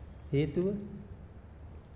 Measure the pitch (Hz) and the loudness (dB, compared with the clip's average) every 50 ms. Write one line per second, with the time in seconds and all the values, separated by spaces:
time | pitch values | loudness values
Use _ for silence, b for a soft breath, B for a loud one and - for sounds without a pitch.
0 | - - - - - - - 139 151 151 - 185 175 196 208 202 - - - - | -12 -12 -12 -12 -2 4 6 6 6 6 6 4 4 6 4 2 0 -4 -6 -8
1 | - - - - - - - - - - - - - - - - - - - | -8 -10 -10 -10 -12 -12 -12 -14 -14 -14 -14 -14 -12 -12 -12 -12 -12 -12 -12